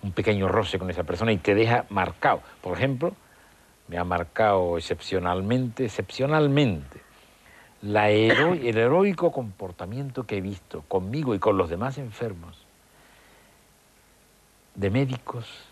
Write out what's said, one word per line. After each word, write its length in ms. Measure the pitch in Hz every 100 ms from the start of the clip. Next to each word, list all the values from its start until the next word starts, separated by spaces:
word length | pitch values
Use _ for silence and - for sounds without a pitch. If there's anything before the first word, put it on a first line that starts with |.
un 100 | 104
pequeño 340 | 87 104 104 95
roce 320 | 101 104 95
con 120 | 90
esa 120 | 87
persona 300 | 85 87 113
y 60 | 104
te 180 | 92 101
deja 300 | 113 117 -
marcado. 540 | 101 90 85 143 113 - -
Por 160 | 90 87
ejemplo, 400 | 127 131 170 196 _ - - _ _ _ _
me 100 | 87
ha 60 |
marcado 760 | 87 90 85 - 110 98 90 85
excepcionalmente, 1080 | 82 85 - 95 87 90 95 123 127 113 127
excepcionalmente, 1120 | - 95 - 135 156 147 139 135 85 67 - - - - _ - - - _
la 280 | 104 107 104
hero-, 440 | 107 110 113 156
el 240 | 180 120 110
heroico 540 | 117 160 202 175 170
comportamiento 920 | 147 117 95 95 87 87 117 139 123
que 120 | 127 101
he 40 |
visto 420 | 95 98 _ -
conmigo 520 | 78 98 92 135 143
y 60 | 101
con 160 | 107 98
los 100 | 87
demás 300 | 85 120 135
enfermos 680 | 131 101 117 90 82 - _ _ _ _ - _ - - _ _ _ _ _ _ _ _ _ _ _ _ _ -
de 120 | 98
médicos 580 | 110 135 127 - 120 117 - -